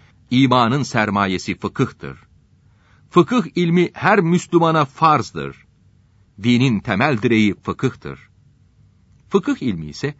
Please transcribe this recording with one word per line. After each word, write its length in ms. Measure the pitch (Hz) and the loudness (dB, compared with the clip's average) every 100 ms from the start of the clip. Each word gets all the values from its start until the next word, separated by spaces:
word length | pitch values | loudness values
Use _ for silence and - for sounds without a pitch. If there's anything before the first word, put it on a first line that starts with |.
| _ _ _ | _ _ _
"İmanın 520 | 123 135 127 113 143 | 2 4 4 2 0
sermayesi 760 | - 120 107 101 98 90 - 90 | -2 0 0 0 0 -2 -6 -8
fıkıhtır." 580 | 98 - 135 - 69 67 _ _ _ _ _ _ _ _ _ | -6 -4 -4 -4 -16 -16 _ _ _ _ _ _ _ _ _
Fıkıh 340 | 175 - 247 165 - | 2 2 0 -2 -2
ilmi 340 | 175 175 175 | 0 2 0
her 260 | - 156 208 | -2 0 2
Müslümana 680 | 165 175 - 170 165 160 139 | 2 0 0 2 2 0 -2
farzdır. 720 | - 160 147 104 82 69 67 _ _ _ _ _ _ _ - | 0 0 0 -2 -10 -12 -14 _ _ _ _ _ _ _ -6
Dinin 360 | 107 120 135 104 | 0 2 2 0
temel 420 | - 98 143 123 | -2 0 0 0
direği 340 | 120 113 104 87 | 0 2 2 -2
fıkıhtır. 640 | - 92 131 - 76 67 - _ _ _ _ _ _ _ _ _ _ | -8 -6 -6 -6 -14 -18 -20 _ _ _ _ _ _ _ _ _ _
Fıkıh 320 | 202 - 277 | -2 -2 -4
ilmi 240 | 127 87 76 | -4 -6 -10
ise 300 | 73 143 | -8 -10